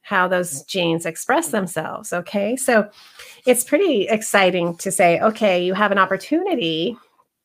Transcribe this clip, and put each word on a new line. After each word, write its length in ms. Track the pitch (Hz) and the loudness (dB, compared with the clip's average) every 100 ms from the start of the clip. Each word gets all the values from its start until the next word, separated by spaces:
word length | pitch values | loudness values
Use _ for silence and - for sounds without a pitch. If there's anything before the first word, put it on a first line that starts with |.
how 260 | - 196 180 | -4 0 2
those 340 | 180 175 139 | 0 -2 -8
genes 420 | - 190 170 165 170 | -6 -2 0 -2 -4
express 440 | 170 - 294 330 | -8 -2 0 0
themselves, 640 | 226 180 160 151 - - | -4 -4 -6 -8 -10 -8
okay? 420 | 175 - 202 208 262 | -8 -6 -4 -4 -4
So 340 | - 226 208 - - - - - 254 | 2 2 0 -8 -20 -20 -20 -6 0
it's 180 | - | 0
pretty 440 | - 302 381 226 - | 2 2 2 2 0
exciting 680 | 220 - 202 185 180 170 170 | -2 0 2 4 2 -2 -4
to 140 | 196 | -4
say, 280 | 190 175 165 | 2 4 4
okay, 440 | 220 214 214 180 | 0 0 0 2
you 100 | 180 | 0
have 180 | 190 208 | 0 2
an 60 | 196 | 2
opportunity, 960 | 185 190 - 311 381 285 165 160 180 233 _ _ _ _ | 2 0 -2 -2 0 -2 -2 -2 -4 -6 _ _ _ _